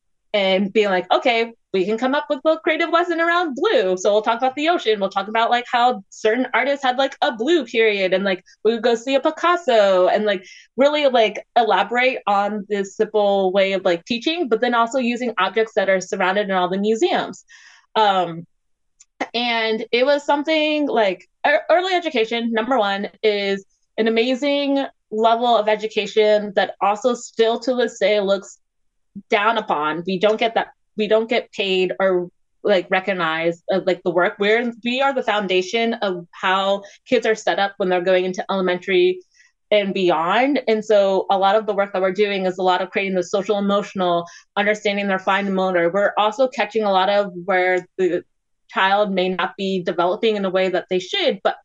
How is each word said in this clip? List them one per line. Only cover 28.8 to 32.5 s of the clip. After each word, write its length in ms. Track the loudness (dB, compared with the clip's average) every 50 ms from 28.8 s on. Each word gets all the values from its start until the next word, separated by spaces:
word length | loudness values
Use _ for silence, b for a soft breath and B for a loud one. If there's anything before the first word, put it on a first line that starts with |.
| _ _ _ _ _ _ _ -20 -6 _
down 280 | -2 0 2 2 0 0
upon. 460 | -2 -2 -4 -2 -2 -2 -4 -4 -4 -4
We 100 | -2 0
don't 220 | 2 2 2 2
get 160 | 0 0 0
that, 140 | -2 -4 -4 _ _ _ _ _ -6
we 100 | -2 0
don't 220 | 2 0 2 0
get 220 | -2 -2 -4 -4
paid 420 | -8 -6 -4 -2 0 0 0 -2 -2 -2
or, 300 | 0 0 0 0 -2 -4 -10 _ _ _